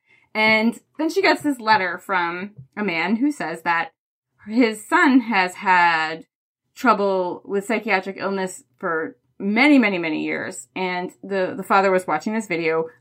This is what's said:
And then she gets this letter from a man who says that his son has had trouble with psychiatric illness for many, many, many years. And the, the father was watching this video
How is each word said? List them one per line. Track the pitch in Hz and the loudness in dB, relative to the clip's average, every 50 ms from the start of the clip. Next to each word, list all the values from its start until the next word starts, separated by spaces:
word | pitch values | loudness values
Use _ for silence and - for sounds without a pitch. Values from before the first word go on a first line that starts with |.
| _ _ _ _ _ _ - | _ _ _ _ _ _ -2
And | 220 214 220 220 220 220 233 233 - _ _ _ - | 0 2 4 4 4 2 0 -2 -4 _ _ _ -4
then | 302 330 | -4 -2
she | 330 392 | 0 2
gets | 370 349 311 - | 2 2 2 0
this | - 294 277 240 | 0 -4 -4 -2
letter | 214 220 220 202 185 180 175 180 | 0 2 2 2 2 0 -4 -6
from | - - 196 185 175 170 175 180 190 208 - - - _ - | -6 -4 -2 -2 -2 -2 -4 -6 -8 -10 -14 -16 -20 _ -8
a | 202 208 | -6 -4
man | 196 170 165 165 180 226 | -2 -2 -2 -2 0 0
who | 220 262 302 | 0 0 0
says | 285 - 170 160 170 165 | -2 -2 -6 -8 -8 -6
that | - 175 170 165 165 - _ _ _ _ _ _ _ _ _ _ - | -2 -2 -2 -2 -2 -6 _ _ _ _ _ _ _ _ _ _ -10
his | 208 214 233 254 220 220 208 - | -2 2 2 2 2 2 -2 -4
son | - 330 339 359 294 254 269 | 0 2 4 4 6 6 4
has | 226 220 226 190 180 180 180 | 4 2 0 0 0 0 -2
had | - 196 196 185 180 175 170 165 160 160 156 160 165 - _ _ _ _ _ _ _ _ _ _ | -4 0 2 4 4 4 4 2 2 -2 -4 -6 -8 -12 _ _ _ _ _ _ _ _ _ _
trouble | - - 240 214 196 202 196 190 185 180 175 160 - - | -2 2 2 2 2 2 0 0 0 -2 -2 -6 -8 -8
with | - 196 202 196 | -6 -4 -4 -2
psychiatric | - 226 214 214 226 196 190 190 196 190 - | -2 -4 -4 -2 0 -2 -2 -2 -4 -8 -6
illness | - 196 196 196 190 185 - - _ _ _ | -4 -4 -2 -2 -4 -6 -8 -12 _ _ _
for | _ - 180 165 160 160 - - _ _ _ _ - | _ -6 -4 -4 -4 -4 -6 -10 _ _ _ _ -8
many, | - 196 208 226 262 294 294 269 | -4 -2 2 4 4 6 6 6
many, | 233 208 196 175 | 6 4 0 -2
many | 170 160 156 156 151 | -4 -4 -4 -4 -4
years. | 156 156 156 - 113 190 - - _ - | -6 -6 -6 -8 -10 -12 -14 -16 _ -8
And | - 185 180 180 180 180 180 - _ - | -6 -4 -4 -4 -4 -6 -8 -10 _ -10
the, | 190 196 190 185 180 - | -6 -4 -2 -2 -4 -4
the | - 190 | -6 -2
father | - 220 196 190 196 | 2 2 4 4 4
was | 190 185 185 | 2 2 0
watching | - 156 156 - 220 214 | -2 -4 -4 -2 -4 -4
this | 226 214 - | -4 -4 -4
video | 175 165 165 160 160 160 160 165 - _ | -4 -2 -2 0 0 -2 -2 -4 -8 _